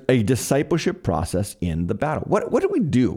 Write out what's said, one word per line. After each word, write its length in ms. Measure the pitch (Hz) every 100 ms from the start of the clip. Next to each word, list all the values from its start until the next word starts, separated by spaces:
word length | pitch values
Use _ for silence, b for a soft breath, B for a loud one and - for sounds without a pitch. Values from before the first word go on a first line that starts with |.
| -
a 160 | 127
discipleship 800 | 107 131 - 139 147 160 185 -
process 520 | - 80 85 90 98 -
in 280 | 87 80 87
the 80 | -
battle. 280 | 151 143 -
What, 240 | 214 -
what 100 | 247
do 80 | 392
we 100 | 359
do, 360 | 160 123 107